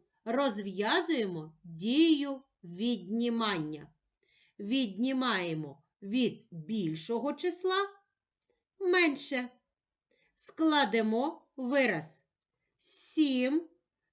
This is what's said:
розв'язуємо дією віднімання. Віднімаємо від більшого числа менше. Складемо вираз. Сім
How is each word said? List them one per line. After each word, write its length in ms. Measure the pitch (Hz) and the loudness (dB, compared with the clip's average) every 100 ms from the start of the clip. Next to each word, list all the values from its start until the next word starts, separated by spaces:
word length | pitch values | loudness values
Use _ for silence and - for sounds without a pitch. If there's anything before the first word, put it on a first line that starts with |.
| _ _ | _ _
розв'язуємо 1300 | 226 247 277 202 202 185 208 330 339 294 208 170 156 - | -4 0 0 0 -6 -2 0 2 2 0 0 -4 -10 -14
дією 760 | 175 165 202 269 330 294 285 269 - _ | -18 -6 0 4 6 4 0 -6 -12 _
віднімання. 1300 | 175 175 233 233 175 226 240 233 220 185 151 151 151 _ _ _ _ _ _ - | -14 -4 -2 -2 -2 -2 -2 0 0 -2 -4 -8 -14 _ _ _ _ _ _ -12
Віднімаємо 1200 | 202 262 240 185 254 262 254 202 175 160 151 135 _ _ | -2 0 0 -2 -2 0 0 0 -2 -4 -6 -12 _ _
від 440 | 196 240 233 - - | -4 0 0 0 -14
більшого 840 | 170 151 220 170 160 - 233 262 | -14 -6 -2 -2 -4 -4 -4 -2
числа 680 | 285 359 339 370 381 403 - _ _ _ _ _ _ _ - | -4 -4 -2 0 0 0 -6 _ _ _ _ _ _ _ -4
менше. 680 | 381 359 339 269 - 262 247 - _ _ _ _ _ _ _ | 2 4 4 2 -4 -4 -4 -12 _ _ _ _ _ _ _
Складемо 1120 | - - - 320 302 254 226 214 220 285 330 _ - | -20 -12 0 2 4 4 2 2 2 0 -4 _ -8
вираз. 680 | 247 277 254 170 160 - _ _ _ _ _ _ | 0 4 4 2 -4 -14 _ _ _ _ _ _
Сім 880 | - - - - 294 254 254 302 330 _ _ _ _ | -14 -10 -4 2 2 4 2 0 -2 _ _ _ _